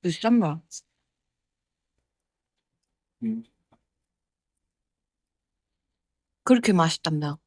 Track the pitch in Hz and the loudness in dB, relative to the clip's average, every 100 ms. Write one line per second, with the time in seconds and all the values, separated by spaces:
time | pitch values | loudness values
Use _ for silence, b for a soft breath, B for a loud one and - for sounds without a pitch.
0 | 180 160 220 240 170 156 _ - _ _ | -4 -2 2 2 2 -4 _ -20 _ _
1 | _ _ _ _ _ _ _ _ _ _ | _ _ _ _ _ _ _ _ _ _
2 | _ _ _ _ _ _ _ _ _ _ | _ _ _ _ _ _ _ _ _ _
3 | _ _ 113 110 - _ _ _ _ _ | _ _ -8 -8 -12 _ _ _ _ _
4 | _ _ _ _ _ _ _ _ _ _ | _ _ _ _ _ _ _ _ _ _
5 | _ _ _ _ _ _ _ _ _ _ | _ _ _ _ _ _ _ _ _ _
6 | _ _ _ _ - 254 240 185 165 - | _ _ _ _ 2 2 4 2 2 -2
7 | - 151 147 151 | -4 -4 -4 -8